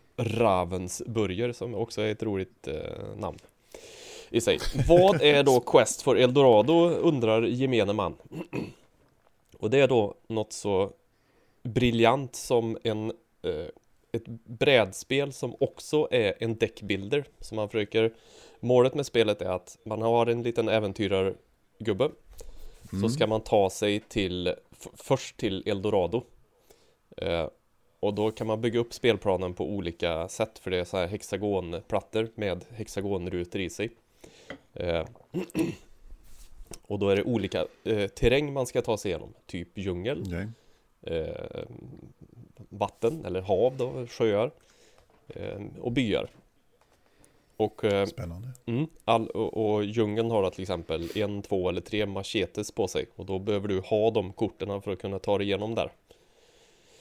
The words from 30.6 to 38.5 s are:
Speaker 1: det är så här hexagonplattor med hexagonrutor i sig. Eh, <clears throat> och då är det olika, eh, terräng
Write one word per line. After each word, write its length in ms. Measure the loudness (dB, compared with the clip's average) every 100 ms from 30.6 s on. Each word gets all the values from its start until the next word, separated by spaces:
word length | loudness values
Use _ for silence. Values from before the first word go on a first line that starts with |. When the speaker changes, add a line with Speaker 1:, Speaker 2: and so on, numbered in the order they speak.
| -4
Speaker 1:
det 60 | -2
är 60 |
så 140 | -2 -2
här 100 | -2
hexagonplattor 1200 | -6 -6 -4 -2 -2 -2 -8 -4 -4 -2 -4 -4 -4
med 300 | -4 -4 -8
hexagonrutor 920 | -14 -8 -6 -4 -4 -4 -6 -4 -6
i 80 | -6
sig. 200 | -6 -8 -8 _ _ -20 -20 -20 -20 _
Eh, 320 | -8 -4 -2 -4 -12 _
<clears throat> 1500 | -8 -6 -4 -4 -6 -18 -20 -20 -20 -18 -20 -20 -18 -18 -18
och 180 | -8 0
då 100 | 2
är 60 | 4
det 80 |
olika, 420 | 2 0 0 -2 -4 -6
eh, 240 | -2 0 -2
terräng 460 | 2 4 4 0